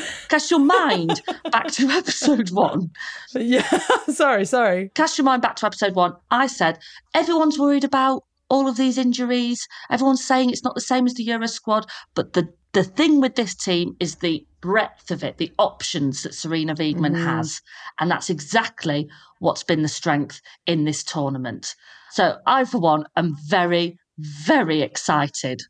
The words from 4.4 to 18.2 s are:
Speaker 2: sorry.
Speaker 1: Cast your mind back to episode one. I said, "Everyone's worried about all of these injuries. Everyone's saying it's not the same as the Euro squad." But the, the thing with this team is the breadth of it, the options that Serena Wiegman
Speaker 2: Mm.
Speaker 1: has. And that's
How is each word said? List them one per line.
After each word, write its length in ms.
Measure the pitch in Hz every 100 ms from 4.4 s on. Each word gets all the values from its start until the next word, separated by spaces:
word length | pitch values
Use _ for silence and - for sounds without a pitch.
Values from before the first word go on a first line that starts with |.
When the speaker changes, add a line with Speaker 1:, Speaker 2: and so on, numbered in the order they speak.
| 196
Speaker 2:
sorry. 440 | 254 220 180 196 -
Speaker 1:
Cast 240 | 311 -
your 60 | 269
mind 180 | 254
back 120 | 247 -
to 100 | 214
episode 260 | - 202
one. 200 | 185 175 175 -
I 160 | 240 262
said, 320 | - 165 165 - - _
"Everyone's 460 | 320 330 330 311 269
worried 240 | 285 285
about 400 | 277 269 262 262 _ _ -
all 180 | 269 269
of 80 | 233
these 200 | 262 254
injuries. 680 | 247 240 247 247 240 240 - - -
Everyone's 320 | 247 269 262 -
saying 240 | 262 254
it's 140 | 247
not 100 | 254 247
the 60 |
same 240 | - 254 247
as 80 |
the 100 | 247 226
Euro 200 | 226 226
squad." 380 | - - 214 214 - - -
But 180 | -
the, 180 | 175 170 _ _
the 100 | 196
thing 380 | 185 - 311 302
with 140 | 262 254
this 180 | 208
team 420 | - - 175 175 -
is 160 | 170 -
the 300 | 175 156 _ _
breadth 500 | 175 214 - _ -
of 120 | 160
it, 140 | 135 -
the 160 | 165 -
options 640 | 196 - - 170 143 131
that 100 | -
Serena 400 | - 156 160 156
Wiegman 420 | 156 156 160 151 170
Speaker 2:
Mm. 80 |
Speaker 1:
has. 380 | 165 160 160 - _ - - -
And 100 | 170
that's 220 | 170